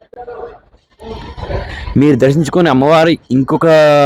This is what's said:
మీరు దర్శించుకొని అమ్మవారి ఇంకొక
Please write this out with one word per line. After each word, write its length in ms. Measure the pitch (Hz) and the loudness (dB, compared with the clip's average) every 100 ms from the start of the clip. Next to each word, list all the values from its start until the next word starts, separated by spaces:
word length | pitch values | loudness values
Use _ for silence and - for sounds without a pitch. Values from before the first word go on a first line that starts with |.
| _ - - - 466 - _ _ _ _ 453 440 - - - - - - - 123 | _ -20 -18 -16 -16 -18 _ _ _ _ -16 -14 -14 -14 -8 -8 -8 -12 -4 0
మీరు 200 | 147 131 | 2 2
దర్శించుకొని 540 | 131 143 143 175 170 | 2 0 0 0 2
అమ్మవారి 480 | 131 139 160 165 151 - | 2 2 2 2 -2 -2
ఇంకొక 360 | 127 131 151 165 156 151 147 | -2 0 0 2 4 4 4